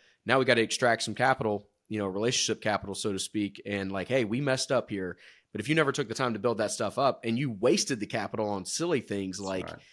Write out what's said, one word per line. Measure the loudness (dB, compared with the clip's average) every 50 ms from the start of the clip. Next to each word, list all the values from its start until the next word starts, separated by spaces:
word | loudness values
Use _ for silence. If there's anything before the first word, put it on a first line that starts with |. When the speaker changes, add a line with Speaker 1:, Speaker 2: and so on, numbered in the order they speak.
| _ _ _ _ 0
Speaker 1:
now | 2 4 4
we | 6
gotta | 6 6 6
extract | 4 2 2 2 4 4 4 2
some | 0 -6 0
capital, | 2 2 2 2 2 0 -2 -2 -2 -6 _ _ _ _ -6
you | -4 -2
know, | -2
relationship | -2 0 0 0 2 2 2 2 0 0 0
capital, | 0 0 0 0 -2 -4 -8
so | -4 -2 -2
to | -2 -2
speak, | -4 -4 -2 -2 -2 -2 -4 -8 -8
and | -4 -4 -2 -2 -2
like, | -4 -4 -2 0
"Hey, | 0 0 2
we | 2 0 0
messed | 2 0 0 0 0 0
up | 0 0 0 -2
here." | -4 -4 -4 -6 -8 _ -16 -20 -20 _ _ _
But | -8 -6
if | -2 0
you | 2
never | 2 2 2
took | 2 -2 -4 -4
the | -4
time | -2 -2 -2 -2
to | 0
build | 0 0 0 0
that | -2 -2
stuff | -2 -2 -4 -2 0 2
up | 2 2 2 0 -2
and | -2 -2 0
you | -2 -2
wasted | -2 2 4 4 4 4 2 -2 -2 -4
the | -4
capital | -4 -4 -4 -4 -4 -4 -2 -2 -2
on | -2 -4 -4
silly | -6 -4 -2 0 0 0 0
things | 0 -2 -4 -4 -4 -4 -6 -6
Speaker 2:
That's | -4 -4
Speaker 1:
like, | -4 -4 -4 -6
Speaker 2:
right. | -10 -14 -18 -20